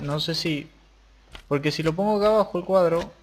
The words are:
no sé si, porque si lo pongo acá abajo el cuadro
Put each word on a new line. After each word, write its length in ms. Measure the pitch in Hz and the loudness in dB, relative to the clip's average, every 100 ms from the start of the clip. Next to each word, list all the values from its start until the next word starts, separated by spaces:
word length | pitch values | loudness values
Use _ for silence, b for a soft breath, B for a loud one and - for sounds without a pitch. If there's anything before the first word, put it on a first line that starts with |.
no 180 | 143 151 | -6 -4
sé 140 | 165 | -4
si, 340 | 160 170 143 - _ _ _ _ _ - - - | -4 -2 -4 -6 _ _ _ _ _ -20 -14 -4
porque 240 | 143 147 | -2 -2
si 120 | 156 | 0
lo 100 | 160 | -2
pongo 240 | 165 208 208 | 0 0 2
acá 120 | 208 | 4
abajo 280 | 214 208 180 | 4 2 -2
el 80 | 180 | 0
cuadro 480 | 190 170 170 202 - | 2 4 0 -4 -12